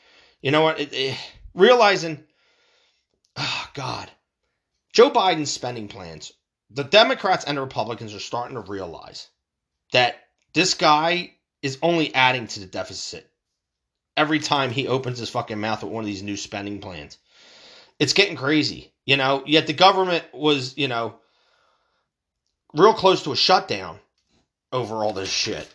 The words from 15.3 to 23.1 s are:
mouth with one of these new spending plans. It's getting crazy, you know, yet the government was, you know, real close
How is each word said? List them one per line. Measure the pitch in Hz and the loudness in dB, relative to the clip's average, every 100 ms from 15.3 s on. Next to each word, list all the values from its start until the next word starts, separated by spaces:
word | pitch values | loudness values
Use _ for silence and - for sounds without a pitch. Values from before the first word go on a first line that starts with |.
| 123 - 107 | -6 -6 -4
mouth | 107 107 | -4 -4
with | 95 | -6
one | 110 | -8
of | 107 | -6
these | 95 | -8
new | 101 101 | -8 -8
spending | - 101 101 101 | -8 -10 -8 -10
plans. | 98 85 - - _ _ - - - - - - | -12 -14 -16 -20 _ _ -20 -20 -20 -20 -12 -4
It's | 139 | 0
getting | - 202 143 | 2 0 0
crazy, | 135 156 120 69 - _ - | 0 0 0 -6 -18 _ 0
you | 139 | 2
know, | 135 139 135 | 2 0 2
yet | 156 156 | 2 2
the | |
government | 135 185 190 185 165 - | 6 6 6 2 -2 -4
was, | 123 151 143 127 - | -2 0 0 -2 -6
you | 135 | -4
know, | 117 113 113 _ _ _ _ _ _ _ _ _ _ _ _ _ _ _ 151 | -4 -6 -10 _ _ _ _ _ _ _ _ _ _ _ _ _ _ _ 4
real | 202 | 6
close | 220 190 | 6 4